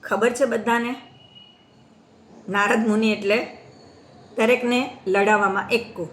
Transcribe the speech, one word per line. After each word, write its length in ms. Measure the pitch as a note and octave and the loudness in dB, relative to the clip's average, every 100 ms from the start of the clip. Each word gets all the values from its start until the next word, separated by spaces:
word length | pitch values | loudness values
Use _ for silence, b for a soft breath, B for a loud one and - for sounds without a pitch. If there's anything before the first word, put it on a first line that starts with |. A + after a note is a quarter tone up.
ખબર 300 | - G#3 A3+ | -4 0 0
છે 120 | A#3+ | 0
બધાને? 500 | C4+ A3+ G#3+ A#3 A#3 C4 - - - - - _ _ _ - - _ _ - - - | -2 0 -2 -2 -2 -8 -14 -20 -20 -20 -20 _ _ _ -20 -20 _ _ -20 -20 -4
નારદ 400 | G3 G#3 A#3 A3 | 2 2 2 2
મુનિ 240 | G#3+ A3 | 2 2
એટલે 340 | G#3 G3 A3 - - - - - - - - - - | 0 0 0 -2 -14 -20 -20 -20 -20 -20 -20 -14 -2
દરેકને 640 | A3+ B3 A#3+ B3 C4 - - | 2 2 2 0 -2 -6 -2
લડાવવામાં 640 | F#3+ G3+ G#3+ G3+ G3 - | 0 2 2 2 -2 -2
એક્કો 380 | A#3 A3+ - D#3+ | -4 -4 -12 -12